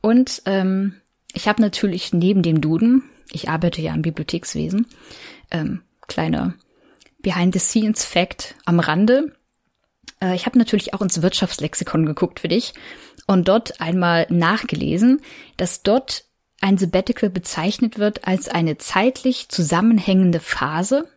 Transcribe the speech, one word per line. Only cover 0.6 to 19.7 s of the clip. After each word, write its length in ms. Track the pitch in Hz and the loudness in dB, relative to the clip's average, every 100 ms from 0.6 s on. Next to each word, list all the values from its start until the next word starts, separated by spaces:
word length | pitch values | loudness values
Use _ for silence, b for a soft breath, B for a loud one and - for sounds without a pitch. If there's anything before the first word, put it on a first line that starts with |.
| 190 190 196 - _ _ _ | 0 0 -2 -6 _ _ _
ich 160 | - - | -6 -2
hab 120 | 214 | 2
natürlich 520 | 214 - 202 180 - | 2 2 -2 -2 -2
neben 300 | 180 180 196 | 0 2 2
dem 180 | 170 160 | 2 2
Duden, 440 | 151 165 226 262 - B B | 2 2 4 4 2 B B
ich 160 | 160 - | -10 -4
arbeite 340 | 160 170 170 | 0 -2 -2
ja 120 | 156 | -4
im 80 | 160 | -2
Bibliothekswesen, 840 | 160 156 156 170 - 147 156 190 240 B B B B B B | -4 -4 -6 -8 -6 -6 -4 -2 -4 B B B B B B
ähm, 320 | 170 151 175 _ _ - | -6 -4 -6 _ _ -10
kleiner 480 | - 160 160 - 175 _ b b b b _ | -4 -2 -2 -4 -6 _ b b b b _
Behind-the-Scenes-Fact 1400 | - 180 180 185 - 226 214 220 - 175 185 - - - - | -4 0 0 0 0 0 0 -2 -2 0 -2 -4 -14 -12 0
am 160 | 170 | 0
Rande, 520 | 165 160 214 254 302 _ _ _ _ _ _ _ - _ | 2 2 4 4 0 _ _ _ _ _ _ _ -20 _
äh, 160 | 185 180 | -4 -2
ich 100 | - | 2
hab 120 | 254 | 2
natürlich 360 | 226 208 - | 2 0 -2
auch 80 | 196 | -4
ins 200 | 196 170 | -2 0
Wirtschaftslexikon 840 | 170 - 190 - 147 - - 156 160 | 0 0 -4 -4 -6 -6 -2 0 0
geguckt 360 | 151 196 - | 0 -4 -2
für 80 | - | 0
dich 240 | - - B B B B B - | 0 -2 B B B B B 0
und 200 | 190 180 | 2 4
dort 320 | 214 226 - | 2 0 -8
einmal 480 | 165 185 175 170 165 | -4 0 2 2 2
nachgelesen, 920 | 175 165 214 - 151 - 170 233 285 B B B B | 2 2 0 -2 -4 -2 2 4 4 B B B B
dass 280 | 180 - | -4 -2
dort 420 | - 233 - - _ _ _ _ | 2 0 0 -12 _ _ _ _
ein 180 | 196 196 | 0 2
Sabbatical 520 | 185 180 - 240 208 | 2 0 -2 -2 -2
bezeichnet 680 | 185 - - 170 - 233 214 | -2 -8 -4 -4 0 -2 0
wird 300 | 208 208 - | -2 -2 -2
als 220 | 185 - | -2 -2
eine 280 | 170 165 151 | -2 -2 -2
zeitlich 680 | - 190 233 254 262 247 - | -4 0 0 0 -2 -2 -6
zusammenhängende 960 | - 160 | -4 0